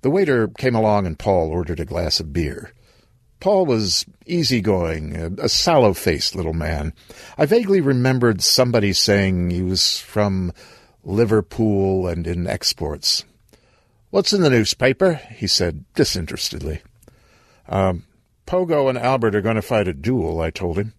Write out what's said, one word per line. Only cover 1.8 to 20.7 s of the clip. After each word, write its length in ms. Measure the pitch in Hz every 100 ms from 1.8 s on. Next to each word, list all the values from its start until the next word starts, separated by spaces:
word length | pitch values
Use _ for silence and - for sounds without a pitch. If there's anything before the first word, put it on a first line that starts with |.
a 40 |
glass 360 | 82 85 82 -
of 120 | 80
beer. 400 | 73 76 - - _ _ _ _ _ _ _
Paul 260 | 185 202 175
was 380 | 117 101 - - - -
easygoing, 920 | 170 160 123 101 95 85 80 76 80
a, 280 | 82 95
a 40 | -
sallow-faced 880 | - - 160 113 95 - 85 - 90
little 180 | 80
man. 380 | 82 78 78 76 - - - - -
I 100 | 147
vaguely 340 | 226 202 196
remembered 640 | 139 127 127 131 120 98
somebody 500 | - - 123 117 101
saying 580 | 92 - 101 95 92 87
he 120 | 87
was 360 | 90 92 - -
from 540 | - 107 104 95 90 - - - _ _
Liverpool 1040 | - 98 117 107 - - 110 101 98 95 90
and 220 | 85 85
in 180 | 87 85
exports. 760 | - - - 76 76 - - - _ _ _ _ _ _ _ _
"What's 220 | 196 190
in 100 | 202
the 80 | 160
newspaper?" 680 | 123 107 - 127 135 185 156 -
he 180 | - 98
said 360 | - 87 73 -
disinterestedly. 880 | - - 92 82 - - - 73 78 - _ - _ _ _ _ _ -
"Um, 360 | 98 190 85 - _ _ _ -
Pogo 420 | 180 180 151 135
and 80 | 123
Albert 380 | 120 131 113
are 80 | 104
gonna 200 | 101 110
fight 260 | - 113 95
a 40 |
duel," 480 | 73 82 127 80 80
I 100 | 82
told 280 | - 92